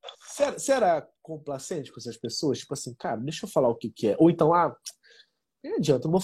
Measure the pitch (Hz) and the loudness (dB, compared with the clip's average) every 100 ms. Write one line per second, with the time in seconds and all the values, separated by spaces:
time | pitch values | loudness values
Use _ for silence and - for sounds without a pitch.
0 | - - - - 285 - - 269 196 156 | -20 -20 -14 -2 -2 0 0 2 4 2
1 | - _ - 156 147 135 - 147 127 - | -2 _ -14 -12 -8 -10 -6 -8 -8 -12
2 | 113 110 120 - 156 127 - 143 - 120 | -12 -8 -8 -2 -2 -2 -4 -10 -8 -8
3 | 180 113 135 160 202 - 123 117 110 - | -6 -4 -6 -8 -8 0 0 0 -6 -2
4 | 107 - 165 165 151 175 156 - - - | 0 6 6 6 4 4 2 -2 -14 -20
5 | _ - _ _ _ _ 285 427 147 127 | _ -20 _ _ _ _ -6 -2 2 2
6 | 156 185 | 2 0